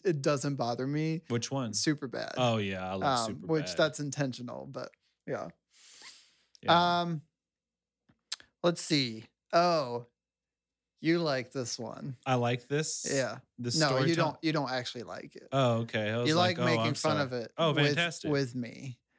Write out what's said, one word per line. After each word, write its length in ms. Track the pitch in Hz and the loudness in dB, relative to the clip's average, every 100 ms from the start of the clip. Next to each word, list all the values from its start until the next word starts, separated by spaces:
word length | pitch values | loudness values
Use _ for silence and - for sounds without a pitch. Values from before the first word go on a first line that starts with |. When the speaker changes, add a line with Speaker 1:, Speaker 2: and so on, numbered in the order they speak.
| 196 | 0
Speaker 1:
it 160 | 151 | 2
doesn't 340 | 151 143 147 135 | 2 0 0 -2
bother 320 | 117 120 131 | -2 -2 -2
me. 360 | 151 160 160 - | -2 -2 -4 -2
Speaker 2:
Which 240 | 117 - | -4 -2
one? 220 | 135 120 | -4 -4
Speaker 1:
Superbad. 640 | 104 160 143 127 117 - - | 0 0 -2 -4 -8 -6 0
Speaker 2:
Oh, 180 | 123 113 | 2 2
yeah, 320 | 101 95 92 | -2 -4 -4
I 40 | 98 | -2
love 340 | 147 127 113 | 0 2 0
Speaker 1:
Um, 60 | 143 | -4
Speaker 2:
Superbad. 120 | 175 | -2
Speaker 1:
which 280 | 156 143 - | -2 0 0
that's 240 | 156 151 | 0 0
intentional, 640 | 147 143 135 123 123 123 139 | -6 -2 -4 -4 -10 -10 -10
but 260 | 123 - - _ _ - | -10 -12 -14 _ _ -8
yeah. 220 | 113 - - _ _ - - - - - _ _ _ | -8 -8 -14 _ _ -20 -20 -20 -20 -20 _ _ _
Speaker 2:
Yeah. 380 | - 170 175 175 | 4 6 6 2
Speaker 1:
Um, 200 | 175 160 - _ _ _ _ _ _ _ _ _ _ - - _ | 0 -4 -6 _ _ _ _ _ _ _ _ _ _ -14 -14 _
let's 180 | 175 170 | 0 0
see. 440 | - 151 123 110 - _ _ | 0 0 0 -6 -14 _ _
Oh, 540 | 170 175 165 123 120 120 _ _ _ _ _ _ _ _ _ | 4 4 2 0 -6 -10 _ _ _ _ _ _ _ _ _
you 200 | 160 170 | 0 2
like 320 | 160 131 120 | 2 0 -2
this 260 | 135 123 - | -6 -4 -6
one. 380 | 117 - 143 123 135 | -8 -8 -10 -8 0
Speaker 2:
I 100 | 127 | 2
like 320 | 120 123 - | 2 0 -2
this? 380 | 143 160 - - | -2 -2 -4 -2
Speaker 1:
Yeah. 280 | 139 120 - - - | 0 -2 -6 -14 -8
Speaker 2:
This 200 | 120 156 | -2 2
Speaker 1:
No, 80 | 151 | 4
Speaker 2:
story 220 | 131 131 | 4 4
Speaker 1:
you 60 | 165 | 4
Speaker 2:
time? 100 | 156 | 0
Speaker 1:
don't, 120 | - | 0
you 100 | 160 | 0
don't 180 | 156 127 | 0 0
actually 320 | 127 123 120 | -4 -4 -10
like 320 | 104 95 - - | -10 -12 -12 -18
it. 120 | - | -2
Speaker 2:
Oh, 220 | 135 127 117 | 2 4 4
okay. 300 | 113 113 107 | 0 -2 0
I 60 | 113 | 0
was 100 | 123 | 2
Speaker 1:
You 80 | 165 | 4
Speaker 2:
like, 220 | 180 175 | 2 2
Speaker 1:
like 20 | |
Speaker 2:
"Oh, 100 | 123 | 2
Speaker 1:
making 180 | 117 117 | 2 2
Speaker 2:
I'm 60 | - | 2
Speaker 1:
fun 160 | 156 151 | 0 0
Speaker 2:
sorry." 40 | |
Speaker 1:
of 100 | 135 | -2
it 180 | 123 113 - | -4 -6 0
Speaker 2:
Oh, 160 | 165 | 2
Speaker 1:
with, 120 | 143 147 | 4 4
Speaker 2:
fantastic. 460 | 147 170 156 160 | 2 0 -2 0
Speaker 1:
with 240 | 139 131 123 | 2 2 -2
me. 420 | 117 - 135 123 _ | -8 -10 -12 -14 _